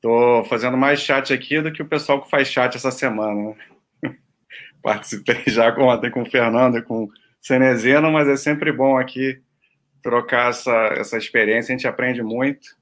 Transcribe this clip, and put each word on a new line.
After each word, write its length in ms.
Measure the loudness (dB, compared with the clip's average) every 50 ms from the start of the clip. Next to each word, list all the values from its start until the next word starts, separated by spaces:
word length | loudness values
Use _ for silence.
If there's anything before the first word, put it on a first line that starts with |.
Tô 400 | 2 2 2 4 4 4 4 2 2 0
fazendo 280 | -4 -2 -2 -2 0
mais 220 | 2 2 2 2 0
chat 340 | 0 0 -2 -2 0 -2
aqui 280 | -4 -4 -2 -4 -4 -2
do 120 | -2 -4
que 80 | -6 -8
o 60 | -8
pessoal 340 | -4 -4 -4 0 0 -2 -2
que 80 | 0 -2
faz 200 | 0 0 0 0
chat 260 | 0 0 0 0 -2
essa 160 | -4 -6 -6
semana, 640 | -4 -2 -4 -4 -2 -2 -4 -2 -2 -4 -6 -6 -10 -14 -20 _ _ _ _ _ _ _
né? 140 | -10 -10 -10 _ _ _ _ _
<laughs> 400 | _ _ -20 -20 -20 -20 _ _
Participei 640 | _ -4 -4 -4 -6 -12 -12 -8 -2 -2 -2 0 0
já 240 | -2 2 4 4 4
com, 120 | 4 4
ontem 280 | 4 4 4 2 0 -4
com 120 | -4 -4
o 60 | -6 0
Fernando 480 | 0 2 2 2 4 4 4 4 2
e 60 | 0
com 220 | -4 -4 -6 -6 -6
o 60 | -8 _ _ _ _ _ _
Cenezeno, 720 | _ 0 2 4 4 4 2 2 2 4 4 4 4 4
mas 160 | 2 4 4
é 100 | 2 2
sempre 360 | 0 0 -4 -2 -2 -2 -4
bom 260 | 0 0 2 2 2 2
aqui 420 | 0 -4 -6 -6 -6 -6 -6 -8 _ _ _ _ _ _ _ _ _ _ _ _
trocar 480 | _ -2 -2 -2 0 0 0 2 2 2
essa, 240 | 0 -2 -2 0 2 2 2 2 0
essa 200 | -2 -4 -4 -6
experiência, 560 | -8 -8 -2 0 0 2 2 0 0 -2 -4
a 40 | -6
gente 100 | -4 -4
aprende 340 | -6 -4 -2 -4 -4 -2 -4
muito. 560 | -6 -6 -4 -2 -2 -4 -4 -6 _ -20 -20 _